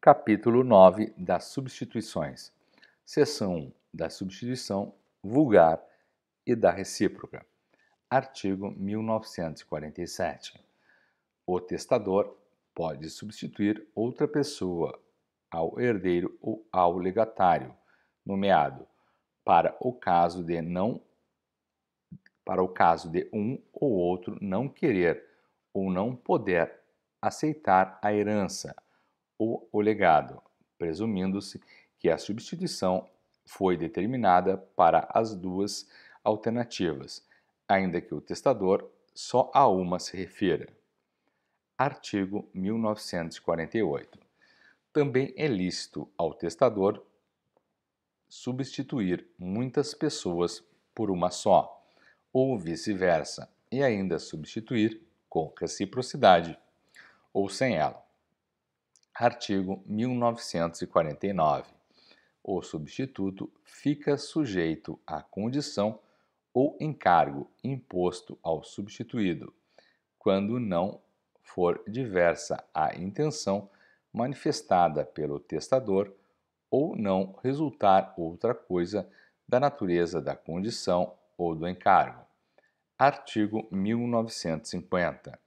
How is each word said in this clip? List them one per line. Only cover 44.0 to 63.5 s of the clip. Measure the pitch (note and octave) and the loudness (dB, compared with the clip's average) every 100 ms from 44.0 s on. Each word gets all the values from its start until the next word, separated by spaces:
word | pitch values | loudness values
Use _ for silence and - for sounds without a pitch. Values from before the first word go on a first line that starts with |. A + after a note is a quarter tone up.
| - - _ _ _ _ _ _ _ | -8 -20 _ _ _ _ _ _ _
Também | - C#3 B2+ C3+ | -2 0 0 -2
é | - D3+ | -4 -2
lícito | G#2+ F#2 E2+ - - - _ | 0 -2 -4 -10 -12 -12 _
ao | E2 | -4
testador | D2 E2+ - C3 G#2 F#2+ G#2 - _ _ _ _ _ _ _ _ _ _ _ _ | -2 -8 2 2 4 0 0 -10 _ _ _ _ _ _ _ _ _ _ _ _
substituir | - - B2+ C3 - C#3 C#3+ F#2+ F2 - _ | -12 -8 -6 -6 -8 -6 -2 -2 -2 -6 _
muitas | F2+ G2+ B2+ - - | -8 -4 -2 -2 -4
pessoas | - D3+ C#3+ G2 F2 F2 - _ _ _ | -2 -4 -4 -4 0 -2 -2 _ _ _
por | - G#2+ | -6 -4
uma | F2+ F2 | 0 -2
só, | - - F2 - - _ _ _ _ _ | -2 4 4 4 -8 _ _ _ _ _
ou | C3 C3 B2 | 0 0 0
vice-versa, | E2 E2+ - G2 F#2 D#2+ C#2+ - - _ _ | -4 -6 -4 0 2 2 0 -12 -16 _ _
e | B2 | -2
ainda | C#3 G#2 F#2+ D#2+ | 0 0 -2 -4
substituir | - D#2+ D2+ - - B2 G#2+ - _ _ _ | -6 -12 -10 -12 -4 0 0 0 _ _ _
com | E2+ D#2 - | -4 -4 -6
reciprocidade | E2 - F#2+ B2 B2 D3+ A2+ F2 E2 D2+ _ _ _ - - _ _ | -8 -6 -6 -4 -6 4 8 8 4 -12 _ _ _ -20 -20 _ _
ou | - G2 | -4 -4
sem | - C3 F2+ | -2 -2 0
ela. | C#2+ - _ _ _ _ _ _ _ _ _ _ _ | -2 -4 _ _ _ _ _ _ _ _ _ _ _
Artigo | - A#2+ - - G2 F#2+ F#2+ | 0 0 0 -2 -2 -2 -6
mil | - G#2+ B2 | -6 -4 -2
novecentos | B2 A#2+ A#2 - F2 E2+ E2 | 0 0 -2 -6 -2 -2 -4
e | - | 0
quarenta | F2+ D#2 C#2+ G2 | 0 0 -2 -4
e | |
nove. | F#2+ D#2 C#2 - _ _ _ _ _ _ _ | 0 2 0 -4 _ _ _ _ _ _ _
O | - F#2 | -6 -6
substituto | - E2 D2+ - C3+ - G2 F#2+ - | -6 -10 -10 -8 -10 -6 -8 -6 -14